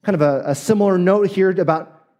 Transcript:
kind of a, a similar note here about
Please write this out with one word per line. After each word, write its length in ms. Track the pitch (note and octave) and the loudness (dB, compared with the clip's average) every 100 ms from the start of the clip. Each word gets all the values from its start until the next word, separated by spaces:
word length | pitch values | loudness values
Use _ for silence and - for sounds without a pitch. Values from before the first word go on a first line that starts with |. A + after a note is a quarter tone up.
kind 140 | - F3+ | -2 0
of 60 | |
a, 180 | D3 C#3 - | 0 0 -4
a 80 | C#3 | -6
similar 420 | - G#3+ G3+ F#3 | -2 0 2 2
note 300 | F3+ G#3 G3+ | 2 2 0
here 240 | G3+ F#3+ | 0 0
about 560 | F#3 E3 D#3+ D#3+ _ _ | 0 0 -2 -4 _ _